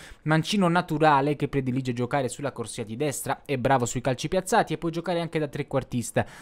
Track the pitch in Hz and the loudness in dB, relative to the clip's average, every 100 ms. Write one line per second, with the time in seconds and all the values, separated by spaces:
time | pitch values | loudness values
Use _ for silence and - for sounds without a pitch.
0 | - - 151 160 156 214 180 175 175 151 | -10 -8 0 2 2 2 4 4 0 2
1 | 156 139 139 143 143 143 131 127 127 120 | 6 6 4 2 0 0 0 0 -2 -2
2 | 123 143 127 - 143 123 107 - 107 113 | -2 0 -2 -4 -6 -6 -8 -8 -8 -4
3 | 147 127 - 135 - 135 123 135 120 127 | -4 -4 -4 -6 -4 0 4 4 2 -2
4 | 127 127 151 185 185 220 180 156 170 160 | -2 -2 -2 -2 2 2 2 0 -4 -4
5 | 165 170 165 160 151 147 143 139 120 123 | -2 -2 -2 -2 -2 -4 -2 -2 -2 -2
6 | 117 - 107 - | -2 0 -2 -4